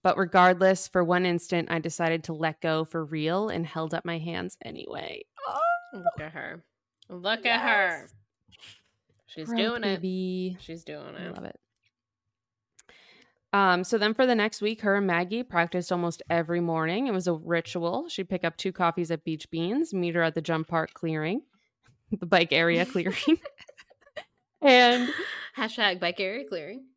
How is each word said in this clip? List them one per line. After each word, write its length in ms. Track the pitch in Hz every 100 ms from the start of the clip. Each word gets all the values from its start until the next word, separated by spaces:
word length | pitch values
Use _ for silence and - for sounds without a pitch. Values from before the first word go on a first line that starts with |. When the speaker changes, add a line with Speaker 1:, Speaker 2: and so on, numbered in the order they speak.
Speaker 1:
but 160 | 185 -
regardless, 680 | 185 190 180 180 190 185 -
for 160 | 185
one 200 | 170 175
instant, 460 | 180 170 - 170 -
I 80 | 165
decided 460 | 160 - 165 165
to 80 | 160
let 280 | 156 160 156
go 240 | 165 160
for 200 | 160 165
real 440 | 151 156 151 185 214
and 160 | - 165
held 280 | 160 160
up 100 | 165
my 140 | 165 170
hands 380 | 160 165 180 -
anyway. 580 | - - - - - - - - 539
Oh. 120 | - 659 698 698
Speaker 2:
Look 260 | 698 175 -
at 120 | 156
her. 320 | 160 147 175 _ _ _ _ _
Look 380 | 180 185 226 240
at 140 | 226
her. 400 | 247 214 185 160
Speaker 1:
Yes. 120 | - - _ _ _ _ - - _ _ _ _ _
Speaker 2:
She's 200 | 160 160
Speaker 1:
Growth, 120 | 233
Speaker 2:
doing 260 | 220 240
it. 120 | 202 185
Speaker 1:
baby. 600 | 185 185 185 185 185 180
Speaker 2:
She's 240 | - 165
doing 300 | 165 151 139 -
Speaker 1:
I 100 | 180
Speaker 2:
it. 80 |
Speaker 1:
love 100 | 180
it. 140 | - - _ _ _ _ _ _ _ _ _ _ _ _ - - - - _ _ _
Um, 300 | 202 196 180
so 140 | 185 226
then 160 | 208
for 100 | 226 262
the 80 |
next 280 | 233 214 -
week, 180 | 208 220
her 160 | 208 196
and 100 | 196
Maggie 360 | 170 180 226
practiced 500 | 247 175 170 180 170
almost 300 | 175 170 - -
every 300 | 170 160 175
morning. 460 | 170 160 160 190 269
It 60 |
was 140 | 190 175
a 80 |
ritual. 760 | 160 165 165 165 180 170 226 339
She'd 220 | - 180
pick 140 | 185
up 120 | 170 -
two 160 | 190
coffees 380 | 175 175 175 165
at 140 | 160
Beach 260 | - 156 -
Beans, 420 | 165 170 254 320
meet 220 | 190 175
her 80 | 170
at 120 | 165
the 60 | 165
jump 280 | 156 160 160
park 260 | 165 156
clearing, 480 | - 165 156 156 233 _ _ _ _
<laughs> 320 | _ _ _
the 160 | 214 175
bike 260 | 180 165
area 340 | 147 165 170 185
clearing. 280 | 190 175 - -
<laughs> 100 | 330 587 _ - - - _ _ - - _ _ _
And 440 | 285 247 247 247 247 - 403 - - -
Speaker 2:
Hashtag 420 | 220 233 208 185
bike 220 | 175 180
area 240 | 190 226 -
clearing. 360 | 175 151 247 269